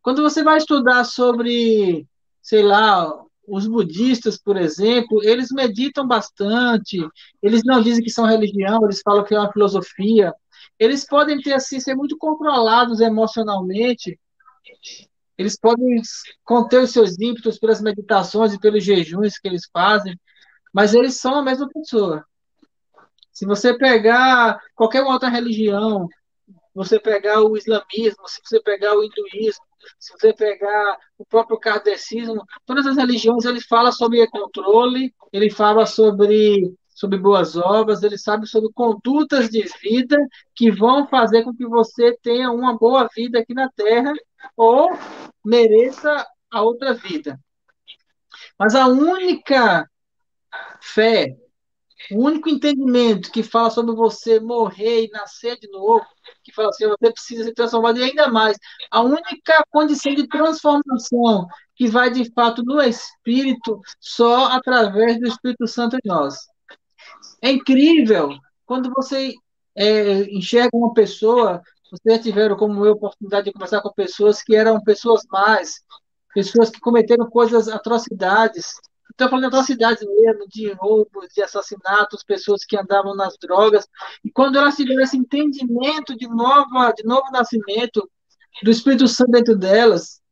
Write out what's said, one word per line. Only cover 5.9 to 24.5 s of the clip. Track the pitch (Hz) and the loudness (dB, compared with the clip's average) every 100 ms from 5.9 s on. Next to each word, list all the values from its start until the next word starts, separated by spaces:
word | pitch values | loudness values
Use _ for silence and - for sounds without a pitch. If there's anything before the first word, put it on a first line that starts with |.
| 285 269 | -4 -2
bastante, | 226 202 _ 202 233 247 220 - 190 160 _ - _ | -2 -4 _ -2 0 0 -2 -4 -8 -8 _ -20 _
eles | 202 226 | 0 2
não | 233 254 | 2 2
dizem | 226 233 | 2 0
que | 233 | -2
são | - 226 | 0 2
religião, | 220 208 196 196 226 | 2 0 -2 -2 0
eles | 208 190 | 0 -2
falam | 214 208 | 0 0
que | 202 | 0
é | 208 | -2
uma | 202 | -2
filosofia. | 208 196 190 180 - 202 226 180 - _ _ - _ | 0 0 0 -6 -6 2 4 2 -2 _ _ -20 _
Eles | 220 277 - | 0 0 0
podem | 285 294 285 | 0 0 -2
ter, | 285 | -2
assim, | 269 262 269 | -4 -4 -10
ser | 262 269 | -6 -6
muito | 285 311 | -6 -6
controlados | 311 311 302 269 226 233 240 220 | -6 -4 -2 0 2 2 0 0
emocionalmente, | 226 220 220 233 214 196 185 196 247 240 185 160 _ _ _ _ _ _ - - _ _ _ - | 0 2 -2 -2 -6 -6 -6 -2 -2 -4 -10 -14 _ _ _ _ _ _ -20 -20 _ _ _ -8
eles | 196 - | -8 2
podem | 226 233 254 233 233 - - _ | 2 2 0 -2 -4 -16 -20 _
conter | - 233 233 254 | -2 0 4 2
os | 254 | 4
seus | 247 202 175 | 4 2 2
ímpetos | 233 226 226 - | -6 -4 -6 -2
pelas | 220 202 | 0 0
meditações | 214 202 202 202 180 214 220 | -2 -6 -2 -2 0 0 0
e | 202 | 2
pelos | 214 208 | 0 2
jejuns | 185 190 156 175 208 - | 2 0 0 -4 -4 -4
que | 196 | -8
eles | 175 - | -8 -6
fazem, | 170 190 214 185 175 _ _ _ _ _ | -2 2 0 -2 -12 _ _ _ _ _
mas | 190 208 | 0 4
eles | 233 262 254 | 4 2 -2
são | 254 285 | -2 -2
a | |
mesma | 262 262 277 | -2 -4 -6
pessoa. | 311 311 226 190 156 - _ _ _ _ _ _ _ _ _ _ | -10 -4 -2 -2 -6 -12 _ _ _ _ _ _ _ _ _ _
Se | - 196 | -12 -4
você | 202 247 240 | 0 0 2
pegar | 262 233 214 240 262 254 226 | 2 4 4 4 4 4 2